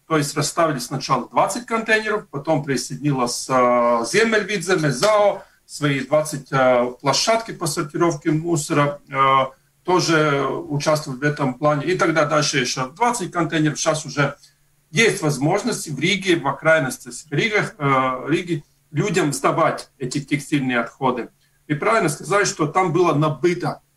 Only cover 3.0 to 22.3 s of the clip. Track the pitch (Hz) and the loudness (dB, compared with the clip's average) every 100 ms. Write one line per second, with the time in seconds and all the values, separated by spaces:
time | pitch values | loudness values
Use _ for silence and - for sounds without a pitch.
3 | 147 131 120 - - 131 123 123 120 117 | -2 0 -2 -4 0 2 4 4 4 2
4 | 113 196 226 214 190 202 165 175 151 123 | 2 2 2 2 0 -4 0 0 0 2
5 | 208 214 202 196 - _ _ - 147 139 | 2 4 4 0 -10 _ _ -4 -2 -2
6 | 123 151 151 147 - 139 127 123 123 - | 0 0 0 -8 -4 2 4 4 2 -2
7 | 139 - 226 226 - 156 165 - 151 175 | -2 0 2 0 -2 -6 -4 -4 -4 0
8 | 170 151 165 156 170 156 - 147 143 - | 0 0 -2 -2 0 -2 0 0 0 -2
9 | - 135 135 135 - - _ _ - 180 | -6 2 4 4 2 -6 _ _ 0 2
10 | 147 156 151 139 135 143 - 147 160 151 | 4 2 2 2 -2 -4 -4 -2 0 0
11 | 147 127 147 147 131 123 151 147 143 185 | -2 -4 -4 -2 -4 0 0 0 -2 0
12 | 165 160 147 151 147 139 123 139 127 - | 2 2 2 2 2 0 -2 -4 -6 -2
13 | 240 240 170 175 160 160 156 127 160 147 | -2 0 -4 -2 -2 0 0 0 -2 -2
14 | 147 143 143 - _ _ _ _ _ 156 | -4 -2 -2 -4 _ _ _ _ _ 2
15 | 226 - 151 131 151 202 233 185 160 143 | 2 2 -2 0 0 0 -2 -4 -6 -2
16 | 170 196 196 165 135 - 156 160 139 - | -2 0 0 0 0 -2 2 2 0 -6
17 | 123 - - 147 220 208 147 - 139 131 | -14 -16 -6 -2 0 0 -2 -4 0 2
18 | 131 127 135 180 175 151 - _ _ 151 | 0 -2 -2 -2 -2 -6 -6 _ _ -4
19 | 202 180 147 - 170 160 - - - _ | 0 0 0 0 0 2 0 -2 -10 _
20 | - 151 - 147 - 147 131 120 117 - | -6 -6 -4 -6 -2 -2 0 -2 -4 -2
21 | 131 120 - _ _ _ - 151 208 226 | -2 -2 -8 _ _ _ -6 -2 2 2
22 | 165 147 147 | 0 -4 -2